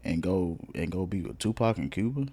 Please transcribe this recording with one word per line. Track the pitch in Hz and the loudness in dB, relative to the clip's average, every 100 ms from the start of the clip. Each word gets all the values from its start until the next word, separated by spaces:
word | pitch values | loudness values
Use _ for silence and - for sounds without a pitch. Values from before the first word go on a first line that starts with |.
and | - 82 | -2 0
go, | 90 95 87 82 - - | 2 2 2 -2 -6 -4
and | 82 | -2
go | 90 92 | 0 0
be | 98 | -2
with | - - | -4 -2
Tupac | 107 - 113 110 | 0 2 2 2
in | 65 | -2
Cuba. | 92 113 139 139 | 0 0 0 -4